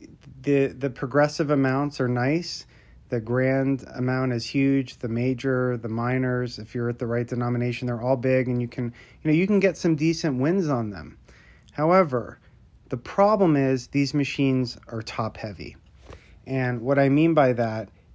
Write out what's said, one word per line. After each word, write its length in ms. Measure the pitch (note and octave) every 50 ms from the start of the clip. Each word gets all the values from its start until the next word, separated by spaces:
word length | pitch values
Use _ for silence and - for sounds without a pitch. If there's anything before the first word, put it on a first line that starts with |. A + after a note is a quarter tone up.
| - - - - - - - C3 B2+
the, 240 | C#3+ C#3+ C#3 C#3
the 220 | C3 - B2+ C#3 C3+
progressive 600 | A#2 - D3 B2 C3 D3 D3 D3 - - D#3 C#3
amounts 480 | D3+ C#3 C3+ C3 C3 C#3 D3 C#3+ - -
are 80 | B2+
nice. 580 | B2 B2 B2 B2 C#3 D#3 F3 E3 - - - - - - - - - - - - -
The 100 | B2+ A#2
grand 640 | A2 A#2 A#2+ B2+ C3 C3 C3+ C3+ C3+ C3+ C#3 B2+ - - -
amount 380 | - B2+ B2+ B2+ C3 C3 B2+
is 140 | A#2+ A2+ -
huge. 540 | - - C#3 C3+ C#3 C#3 C#3 B2+ B2+ - -
The 100 | - A2+
major, 680 | A2+ A#2 B2 C3 C3 B2+ - C3+ C3 B2+ B2+ B2+ B2
the 140 | A2+ A#2 A2
minors, 680 | A2+ A#2 A#2+ B2 B2+ C3 C3 B2+ B2 B2 B2 A#2+ -
if 160 | - A2+ - -
you're 140 | A#2+ A#2+
at 120 | A#2+ A#2+ -
the 80 | B2
right 200 | A2+ A#2 A#2+ A#2
denomination, 580 | A#2 B2 A#2+ A#2+ A#2+ B2 A#2+ A#2+ B2 A#2+ - B2+
they're 160 | B2 A#2+ A2+
all 140 | A#2 B2+ C3+
big, 320 | B2 A#2+ C3 C3 C3 B2
and 140 | B2+ B2 A#2+
you 80 | A#2+ A#2+
can, 160 | - C3 B2
you 440 | A#2 - - - - - - - D#3
know, 60 | D3+
you 100 | E3 F#3+
can 140 | G3+ G#3 G3
get 160 | F#3+ F#3+ -
some 220 | - - E3+ D#3+
decent 420 | C3 D#3 E3 E3 D#3+ - D#3 C3 B2
wins 300 | C3+ D#3 F3+ G3 E3+ D3
on 200 | C#3 A#2+ A2 G#2
them. 280 | G2 F2+ E2+ - - - _ - - - - - - - _ - -
However, 680 | - D3+ D#3+ F3+ F#3+ F#3 C#3+ B2+ A#2 G#2 - - - _ _ - - - - - - - -
the 80 | C3
problem 580 | A#2+ - - - G3 G3 G#3 A3 G3 G3 E3 D3
is 300 | C#3 C3+ C3 C3 B2+ B2
these 300 | - - C#3+ C#3 C3+ -
machines 600 | D3 C#3 - - - C#3 C3+ C3 B2+ B2+ A#2+ - - -
are 160 | - A#2 A2 A2
top 340 | - - - A2 G#2+ -
heavy. 380 | - - G#2+ F#2+ F2+ - - - - - - - - - - - - - - - - -
And 340 | - C3 C3+ B2+ B2 B2 A#2
what 160 | A2+ C3 C#3
I 100 | C#3 C#3 C3+
mean 260 | C#3 D3 E3 E3 E3
by 180 | D#3 C#3 B2+ B2
that 360 | A#2 A#2 A2 A2 A2 G#2+ - - _ _ -